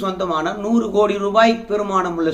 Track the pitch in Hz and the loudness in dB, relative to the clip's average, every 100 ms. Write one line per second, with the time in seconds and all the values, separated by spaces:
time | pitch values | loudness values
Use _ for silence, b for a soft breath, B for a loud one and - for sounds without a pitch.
0 | 196 185 185 156 170 208 208 233 214 196 | -4 -4 -4 -2 -2 -4 0 0 2 2
1 | 208 196 196 208 226 226 - 208 202 190 | 2 2 0 4 4 2 -2 -4 0 0
2 | 180 170 160 | 0 -2 -2